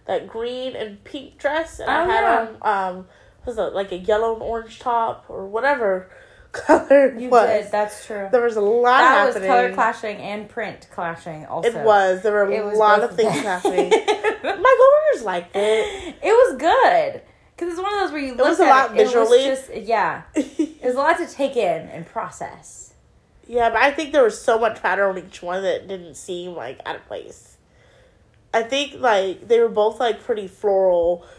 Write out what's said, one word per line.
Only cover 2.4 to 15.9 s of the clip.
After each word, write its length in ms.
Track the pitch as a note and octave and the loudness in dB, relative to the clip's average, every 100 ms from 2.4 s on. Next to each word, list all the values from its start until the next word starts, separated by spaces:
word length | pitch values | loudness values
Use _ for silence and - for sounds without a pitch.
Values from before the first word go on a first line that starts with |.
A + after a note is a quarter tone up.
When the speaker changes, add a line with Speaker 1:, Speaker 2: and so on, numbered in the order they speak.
| A3+ - | -2 -4
Speaker 1:
on, 280 | G#3 G3 F#3 F#3 | -2 -2 -4 -8
um, 100 | F#3 _ _ _ | -14 _ _ _
what 120 | B3 G#3+ | -10 -6
was 20 | |
it, 160 | E3+ | -4
like, 180 | F#3+ G3 | -4 -6
a 60 | F3+ | -6
yellow 360 | F#3 G#3+ A3+ A3 | -2 0 0 -4
and 80 | |
orange 340 | G#3 A3+ A3 - | -6 -8 -10 -10
top 460 | B3 A#3 A#3 - - | -4 -2 -2 -6 -12
or 180 | - G3 | -12 -8
whatever 640 | A3 C4+ C4 G#3 F#3 F#3 - - | -2 0 0 0 -2 -6 -20 -20
<laughs> 220 | - _ | -20 _
color 560 | - - E4+ - C#4 C4 | -4 2 4 6 6 6
it 120 | A#3 | 0
Speaker 2:
You 80 | B3 | 2
Speaker 1:
was. 200 | A#3+ G#3 G#3+ | 4 4 0
Speaker 2:
did, 80 | G3+ | -2
that's 340 | G#3 G#3 - - | -4 -4 -8 -12
true. 220 | G#3 G3 | -10 0
Speaker 1:
There 100 | A#3+ | 0
was 120 | A#3+ A3 | 0 0
a 60 | |
lot 380 | G3+ A#3 B3 C4 | 0 2 4 6
Speaker 2:
That 260 | B3+ C#4 C4 | 6 4 2
Speaker 1:
happening. 80 | A3 | 0
Speaker 2:
was 60 | F#3+ | 0
color 260 | A#3+ B3 | 2 2
clashing 440 | G3 A3+ A#3 G#3+ F#3 | 0 -2 -4 -10 -10
and 300 | F#3+ G#3 G#3 | -10 -12 -12
print 400 | A#3 G3 - - | -10 -10 -12 -16
clashing 540 | - E3+ E3 E3+ D#3 - | -10 -8 -10 -14 -14 -10
also. 200 | E3 A3+ | -4 -4
Speaker 1:
It 60 | E3 | 0
was. 380 | G#3+ G3+ F#3+ F#3 | 4 4 2 0
There 100 | G#3+ | 0
were 180 | G#3 G3+ | 0 0
Speaker 2:
It 60 | G#3+ | -2
Speaker 1:
a 40 | G#3 | -2
Speaker 2:
was 120 | G#3+ | 2
Speaker 1:
lot 240 | G#3 G#3 | 4 4
Speaker 2:
both 80 | A#3 | 2
Speaker 1:
of 40 | F3+ | 0
things 120 | A3 C#4+ | 0 -2
Speaker 2:
of 80 | |
them. 0 | |
Speaker 1:
happening. 460 | G#3+ F3+ - - - | -4 -4 -2 0 2
Speaker 2:
<laughs> 540 | G#4+ G4+ - G#4+ - | 2 2 -2 -4 -4
Speaker 1:
My 680 | C#4+ G4 A#4+ A#4 C5+ D5+ D#5 | -6 0 4 6 6 6 4
coworkers 120 | F4+ G#3 | 0 -2
liked 300 | F3 F3 G3+ | -6 -6 -2
it. 600 | G#3+ A3 G#4 | 0 0 -2